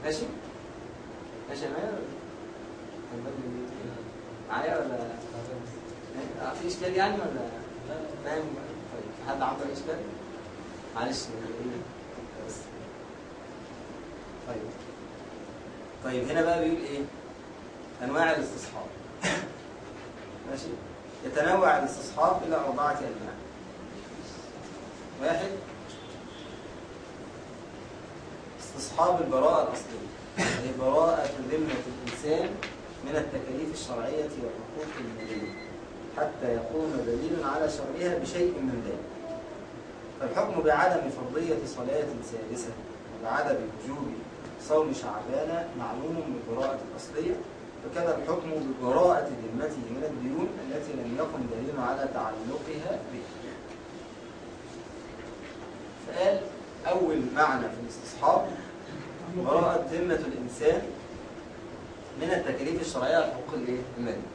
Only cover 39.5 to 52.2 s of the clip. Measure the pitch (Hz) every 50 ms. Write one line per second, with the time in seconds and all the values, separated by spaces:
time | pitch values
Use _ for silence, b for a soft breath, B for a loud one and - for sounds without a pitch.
39.5 | - - - - - - - - - - - - - - - - - 180 - -
40.5 | - 165 147 151 151 160 180 180 - - - - - 131 123 123 - 156 170 165
41.5 | - - - - - - 123 123 139 151 151 147 127 117 107 - 117 113 113 107
42.5 | 120 123 117 117 113 - - - - - - - - - - 110 127 147 151 -
43.5 | - - 110 107 107 110 110 127 139 143 - 117 110 - - - - - - -
44.5 | - - - - 151 156 156 135 131 - - 113 104 107 - 120 127 143 156 160
45.5 | 165 170 170 - - - 143 139 120 127 147 160 165 165 151 135 127 117 110 113
46.5 | 117 123 135 135 135 131 - - - - - - - 151 170 180 185 - - -
47.5 | - - - - - - - - - 175 175 170 151 143 143 156 170 175 165 165
48.5 | 156 156 139 131 127 117 123 123 135 - 180 175 160 143 - - 131 113 113 110
49.5 | 113 123 147 151 - 131 117 113 120 131 147 151 139 123 123 131 143 160 - -
50.5 | - - - 131 139 151 143 - 139 127 117 117 120 135 160 156 - 135 123 117
51.5 | 113 113 127 139 139 135 - 123 135 135 139 127 - -